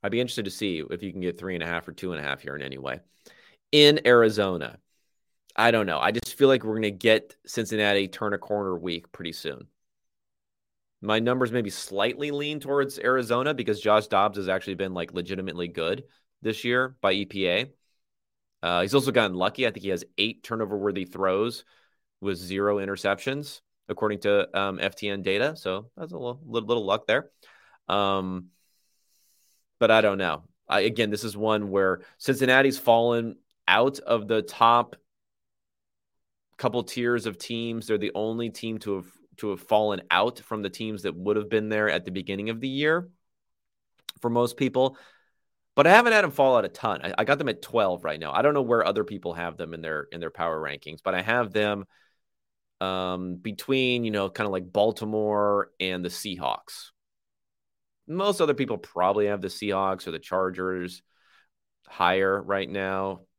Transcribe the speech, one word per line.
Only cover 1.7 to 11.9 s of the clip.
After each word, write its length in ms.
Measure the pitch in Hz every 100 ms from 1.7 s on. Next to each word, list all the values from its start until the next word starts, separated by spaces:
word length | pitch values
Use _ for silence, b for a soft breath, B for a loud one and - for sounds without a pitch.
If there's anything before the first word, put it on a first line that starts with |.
| 85 80
or 60 |
two 200 | 76 92
and 80 | 82
a 40 |
half 160 | 73 69
here 160 | 71 71
in 60 |
any 160 | 67 67
way. 220 | 67 64 _ b b b b b _
In 280 | 147 147 151 -
Arizona. 720 | 120 113 104 98 90 67 - _ _ _ _ _ _ _
I 160 | - 113
don't 160 | 113 101
know. 120 | 78
I 120 | 73
just 280 | 110 - -
feel 100 | 139
like 160 | 135
we're 100 | 107
gonna 160 | 110 107
get 460 | 98 113 110 - - -
Cincinnati 640 | - 107 107 104 101 98
turn 240 | - 107
a 60 | 101
corner 380 | - 104 98 90
week 360 | 87 85 -
pretty 200 | - 82
soon. 340 | 80 78 65 - _ _ _ _ _ _ _ _ _ _ _ _ _
My 160 | 98 110
numbers 340 | 117 127 127
maybe 180 | 120 107
slightly 600 | - -